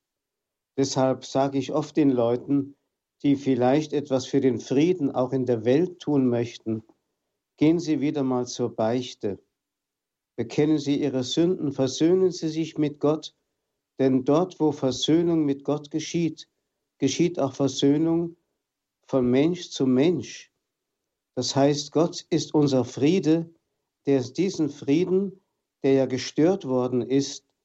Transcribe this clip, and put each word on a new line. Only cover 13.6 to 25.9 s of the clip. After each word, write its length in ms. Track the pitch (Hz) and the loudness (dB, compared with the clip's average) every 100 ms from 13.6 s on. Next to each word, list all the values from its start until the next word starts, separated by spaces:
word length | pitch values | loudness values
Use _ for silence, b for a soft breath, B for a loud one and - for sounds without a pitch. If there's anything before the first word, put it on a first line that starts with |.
| _ _ _ - | _ _ _ 0
denn 260 | 135 131 | 2 2
dort, 360 | 123 147 185 - | 2 2 0 0
wo 100 | 156 | -2
Versöhnung 720 | - 135 123 - 160 170 165 | 0 -2 -2 2 2 2 2
mit 200 | 147 139 | 0 -2
Gott 260 | - 147 147 | -2 -4 -4
geschieht, 580 | 156 151 170 165 156 - _ _ _ _ - | -8 -4 -2 -2 -4 -16 _ _ _ _ -4
geschieht 420 | 135 - 170 170 | -2 0 0 0
auch 140 | 135 | -4
Versöhnung 800 | - 139 139 139 147 160 165 170 - _ _ _ _ _ _ | 0 -2 0 2 2 2 0 -2 -8 _ _ _ _ _ _
von 260 | - 135 123 | -4 0 2
Mensch 420 | 127 151 180 - | 4 2 0 -6
zu 140 | - | -2
Mensch. 680 | 131 127 151 165 - - - _ _ _ _ _ _ _ _ - | 2 4 2 0 -4 -14 -20 _ _ _ _ _ _ _ _ -8
Das 160 | 123 | -2
heißt, 380 | 139 143 143 - | 2 2 2 -2
Gott 340 | 147 170 - - | 0 0 -2 -4
ist 220 | 165 - | -4 0
unser 320 | 156 143 131 | 2 2 2
Friede, 640 | 120 - 139 190 147 165 165 _ _ _ _ _ - | 0 0 2 2 2 0 0 _ _ _ _ _ 0
der 140 | 139 | 0
diesen 480 | 117 - 190 - 147 | 0 -2 -2 0 -4
Frieden, 680 | - - 147 175 185 196 - _ _ _ _ | -4 0 0 2 0 0 -8 _ _ _ _
der 80 | 139 | 2